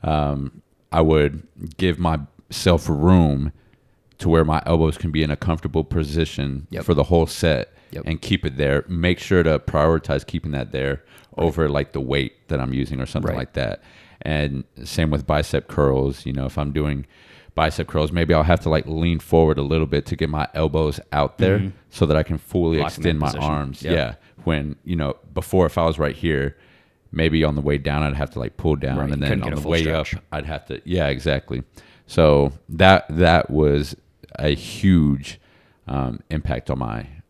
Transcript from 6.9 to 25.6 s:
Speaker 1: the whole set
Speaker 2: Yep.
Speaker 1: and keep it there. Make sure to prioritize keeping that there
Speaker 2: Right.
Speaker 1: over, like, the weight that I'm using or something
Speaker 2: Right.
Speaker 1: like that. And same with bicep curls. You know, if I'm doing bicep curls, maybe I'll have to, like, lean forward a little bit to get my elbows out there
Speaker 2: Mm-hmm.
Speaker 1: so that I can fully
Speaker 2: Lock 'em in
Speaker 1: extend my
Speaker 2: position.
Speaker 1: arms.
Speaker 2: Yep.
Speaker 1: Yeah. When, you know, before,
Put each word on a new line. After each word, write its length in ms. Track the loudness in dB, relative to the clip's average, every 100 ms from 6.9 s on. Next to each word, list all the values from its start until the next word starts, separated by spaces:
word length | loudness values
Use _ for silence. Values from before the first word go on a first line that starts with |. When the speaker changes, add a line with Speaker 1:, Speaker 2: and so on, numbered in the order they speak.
Speaker 1:
the 100 | 2
whole 220 | 4 4 2
set 460 | 0 0 0 -2 _ _
Speaker 2:
Yep. 120 | -12 -6
Speaker 1:
and 140 | -6
keep 240 | -2 -2 -2
it 100 | -2
there. 280 | 0 0 0
Make 320 | -2 0 0
sure 240 | 2 2
to 160 | 4 2
prioritize 680 | 0 2 2 2 0 -4 -4
keeping 260 | -8 -6
that 200 | -6 -6
there 320 | -4 -4 -6 _ -20 -16 -2
Speaker 2:
Right. 80 | -2
Speaker 1:
over, 200 | 2 0
like, 220 | 0 -2
the 80 | -6
weight 460 | -4 -2 -2 _ _
that 120 | -4
I'm 120 | -2
using 280 | -2 -4 -4
or 40 | -4
something 240 | -4 -4
Speaker 2:
Right. 60 | -4
Speaker 1:
like 160 | -6
that. 280 | -6 -6 -6 -14 -20 -20 _
And 420 | -6 -2 -2 -4 -10 -14
same 260 | -10 -2 0
with 160 | 0 0
bicep 400 | 0 0 -2 -4
curls. 580 | 0 2 2 0 -4 -6
You 60 |
know, 120 | -6 -6
if 120 | -4
I'm 140 | -4
doing 340 | -2 -2 -4 -8 _ -20 -20 _ -2
bicep 320 | 0 0 -4
curls, 240 | 0 0
maybe 220 | 0 2
I'll 100 | 4
have 180 | 4 2
to, 80 | 2
like, 160 | 0 -2
lean 320 | -2 0 -2
forward 380 | 2 4 4 2
a 40 |
little 240 | 0 0 0
bit 200 | -2 -2
to 80 | -4
get 140 | -2
my 180 | -2 -4
elbows 460 | -2 -2 0 0 -2 -6
out 260 | -2 -2 0
there 200 | 2 2
Speaker 2:
Mm-hmm. 80 | -2 -8 _
Speaker 1:
so 160 | -2 2
that 100 | 2
I 80 |
can 140 | 2 -4
fully 400 | -4 0 0 0
Speaker 2:
Lock 60 | -2
'em 0 |
in 20 |
Speaker 1:
extend 320 | -2 -2 0
my 80 | 0
Speaker 2:
position. 220 | -2 -2
Speaker 1:
arms. 320 | -2 -4 -8
Speaker 2:
Yep. 100 | -2
Speaker 1:
Yeah. 200 | -2 -2 -6 _ -10 -4
When, 300 | -2 -4 -10 -6
you 100 | -4
know, 200 | -2 -4 -8
before, 320 | -10 -2 2